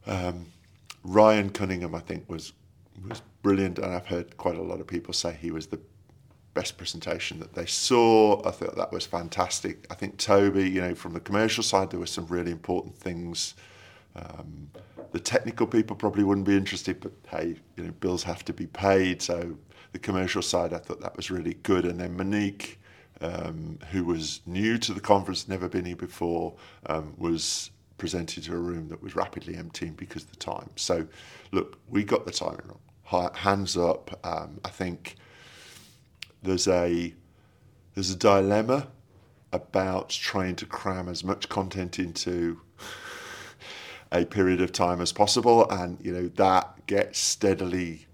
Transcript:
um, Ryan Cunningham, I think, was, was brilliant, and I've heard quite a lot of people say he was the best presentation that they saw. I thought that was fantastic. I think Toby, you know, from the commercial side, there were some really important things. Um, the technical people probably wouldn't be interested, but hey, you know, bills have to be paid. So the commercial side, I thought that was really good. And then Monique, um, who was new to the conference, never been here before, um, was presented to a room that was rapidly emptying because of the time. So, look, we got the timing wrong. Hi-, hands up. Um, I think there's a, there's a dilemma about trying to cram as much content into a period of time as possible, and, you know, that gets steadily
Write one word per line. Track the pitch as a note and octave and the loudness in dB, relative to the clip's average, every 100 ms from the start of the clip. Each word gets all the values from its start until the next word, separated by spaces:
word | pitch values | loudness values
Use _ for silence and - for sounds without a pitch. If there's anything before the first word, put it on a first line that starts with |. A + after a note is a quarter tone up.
| - | -2
um, | F#2+ F2+ F2 E2+ - _ _ _ - | -2 -2 -4 -12 -20 _ _ _ -16
Ryan | F#2 G2 G#2+ G#2+ G2 | 2 8 10 8 4
Cunningham, | G2 G2 F2+ F2 E2+ | -2 -4 -4 -4 -8
I | |
think, | E2 E2 - | -8 -10 -8
was, | E2+ - - _ _ _ - F#2+ | -10 -10 -18 _ _ _ -18 -14
was | F2 - _ | -14 -16 _
brilliant, | G2+ G2 F#2+ F2 | 2 4 2 -2
and | F#2 | -4
I've | F2+ - | -4 -4
heard | F2 F2 - | -6 -6 -4
quite | F#2 E2+ | -4 -2
a | |
lot | F2 F2 | -6 -8
of | E2+ | -6
people | F2 E2 | -8 -6
say | F2 E2+ D#2+ | -4 -4 -4
he | E2 | -6
was | D#2+ D#2+ | -8 -8
the | E2+ - _ _ - _ _ _ | -12 -12 _ _ -20 _ _ _
best | - F2+ - | -6 -6 -8
presentation | F2 E2 F2 F2 - E2 | -10 -8 -6 -4 -6 -8
that | D#2+ | -12
they | - F2 | -10 -4
saw. | - - B2 A#2 A2 G#2+ G#2 - | -2 4 6 8 10 8 6 2
I | |
thought | F2 - - | -2 -6 -4
that | F#2 | -4
was | F2+ - | -4 -4
fantastic. | F2 E2+ - F2+ - - - - | -6 -6 -2 -2 -2 -6 -10 -14
I | F#2 | -10
think | G2+ - | -10 -6
Toby, | - G2+ G2 F#2+ F#2+ | 4 6 6 4 2
you | F#2 | 2
know, | F2+ E2+ | -2 -4
from | F2+ | -8
the | E2+ | -10
commercial | - G2+ A2 A2 | -2 2 2 2
side, | A2+ G2 F#2+ | 2 2 2
there | F#2 | -4
were | E2+ | -6
some | - E2 | -6 -4
really | F2 E2+ | -2 -2
important | E2 - F2+ - - | -6 -2 -4 -4 -10
things. | F#2+ E2+ F2 E2+ - - - - - - _ F2 | -8 -6 -8 -6 -8 -10 -20 -20 -20 -20 _ -16
Um, | E2+ E2 D#2 D2+ D2 - - - - | -14 -14 -16 -16 -18 -20 -20 -20 -10
the | F2 | -8
technical | - A#2 A2 A#2 A#2 | -2 -2 -2 -2 2
people | A#2 A2 G#2 | 4 2 0
probably | G#2+ G2 | 0 2
wouldn't | G2 G2 G2 | 4 4 4
be | G2 | 4
interested, | G2 F#2 - F2+ | 2 -4 -6 -6
but | - - - | -8 -16 -10
hey, | E2 E2 D#2+ _ - | -6 -6 -6 _ -12
you | |
know, | E2+ E2 | -12 -4
bills | F#2 F2+ | -2 -2
have | F2+ E2+ - | -4 -8 -8
to | |
be | E2+ E2+ | -8 -10
paid. | - G2 F#2+ F#2+ F2 | 0 4 6 4 0
So | - F2 F2 D#2 - - - | -2 -4 -4 -10 -16 -20 -14
the | E2 | -10
commercial | - F#2 F#2 G2+ | -2 0 0 -2
side, | F2 F2+ E2+ | 0 0 0
I | E2+ | -4
thought | - F2 | -8 -10
that | - - | -10 -10
was | F2+ | -6
really | F2+ E2 D#2 | -4 -4 -6
good. | - F#2+ F2 | 2 2 2
And | F2 | -2
then | F2+ F2 | -6 -4
Monique, | F#2+ G#2 G2+ G2+ - - - - _ - | 0 0 0 -2 -14 -16 -20 -20 _ -10
um, | D#2+ F2 E2 D#2+ D#2+ D#2+ D2+ | -8 -6 -8 -8 -10 -12 -6
who | F#2 F2 | -4 0
was | E2 D#2 D2 - | -2 -2 -8 -8
new | F2+ A2 A2+ | 0 0 0
to | A#2 | -2
the | F#2 | -6
conference, | - G2+ F#2+ F2 - | 6 6 6 -6 -4
never | F#2+ F2+ | -4 -2
been | F2+ F2+ | -2 -4
here | F2 | -8
before, | F2 - F2 E2+ F2 - - - - | -10 -6 -2 -2 -4 -8 -20 -18 -6
um, | D#2+ D2+ - | -6 -6 -6
was | E2+ E2 - - - - _ _ | -2 -2 -2 -6 -8 -16 _ _
presented | E2+ F2+ E2 - | -6 -6 -6 -10
to | D#2 | -8
a | E2+ | -6
room | F2 E2+ D#2 | -4 -6 -8
that | E2 | -12
was | G2 F2+ | -8 -4
rapidly | - - E2+ E2+ | -4 -6 -12 -12
emptying | E2 - D#2+ | -12 -10 -10
because | D#2+ - - | -10 -12 -12
of | - | -14
the | - | -12
time. | - - - - | -8 -8 -10 -10
So, | - F2 D#2 - - - - | -2 -2 -2 -12 -20 -20 -4
look, | F#2+ - - - | -2 -2 -10 -4
we | G2+ | -2
got | G#2 A#2+ - | 2 0 0
the | |
timing | - - - - | -6 -6 -8 -16
wrong. | - _ _ | -18 _ _
Hi-, | - F2+ F2 | -2 0 0
hands | - G2 G2 F#2+ F2+ | 0 2 2 0 2
up. | E2+ D#2+ - - F2 | 2 2 -4 -12 -6
Um, | D#2+ D#2 - | -6 -8 -12
I | - | -14
think | - F2+ F2 - - - - - - - - - - _ _ - _ | -6 -6 -4 -12 -18 -20 -20 -20 -20 -20 -20 -20 -20 _ _ -20 _
there's | F#2 F#2 F#2+ | -2 0 4
a, | F2+ F2 E2+ E2+ E2 _ _ _ _ _ _ _ | 4 4 0 -2 -8 _ _ _ _ _ _ _
there's | - F#2 | -4 -4
a | F#2 | 4
dilemma | A2 G2 F#2+ G#2 A2 C3+ C#3+ - _ _ _ _ _ | 6 8 6 2 2 0 -2 -14 _ _ _ _ _
about | F2+ - G2 F#2+ F#2 - | -6 -2 0 0 -2 -4
trying | - - G2 F#2 F2 | -6 -4 -2 -2 -4
to | - | -8
cram | - G2 F#2 F2+ | -6 -6 -4 -6
as | E2+ | -6
much | F#2 G2 - | -4 -4 -4
content | - F#2+ F#2+ F2+ E2+ | -4 -4 -4 -6 -4
into | F2+ E2 - F2 E2+ E2 - _ - - - - - - - - - - - - - | -6 -4 -4 -2 -2 -4 -12 _ -16 -14 -14 -16 -16 -16 -18 -18 -16 -16 -16 -18 0
a | F2 E2+ | 0 2
period | G#2 F#2 F2+ | 4 4 4
of | F2+ | 2
time | F2+ F2+ F2 | 2 2 2
as | F2 | -2
possible, | - G#2 B2 A#2 A#2 - | 2 4 6 8 8 8
and, | G2 F2+ F2 | 4 -4 -6
you | G2 | -6
know, | F2 F2 F2 | -4 -4 4
that | F#2+ F#2 - - - | 6 6 4 -10 -2
gets | G2 - - | 0 0 0
steadily | - - G#2 F#2 F#2 F2+ F2 D#2 - | -2 2 2 2 0 -2 -4 -8 -16